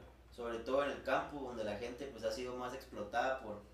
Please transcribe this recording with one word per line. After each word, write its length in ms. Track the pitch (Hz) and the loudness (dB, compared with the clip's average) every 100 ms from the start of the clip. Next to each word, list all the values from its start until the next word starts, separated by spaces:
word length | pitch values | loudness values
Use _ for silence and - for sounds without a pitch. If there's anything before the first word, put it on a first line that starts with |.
| - - - | -8 -18 -14
sobre 280 | - 117 117 | -6 -2 -2
todo 240 | 127 135 | 4 6
en 80 | 143 | 6
el 120 | 120 | 2
campo, 360 | - 127 - 143 | 2 2 2 -2
donde 240 | 127 117 | -4 -2
la 140 | 104 104 | -2 0
gente, 280 | 98 - 104 | -2 -4 -6
pues, 160 | 110 | -2
ha 80 | - | 0
sido 240 | 127 123 123 | 0 -2 -2
más 180 | 123 | -4
explotada 680 | 135 - 107 104 - 131 131 | -4 -6 -6 0 2 4 2
por 200 | 110 104 - | -2 -8 -10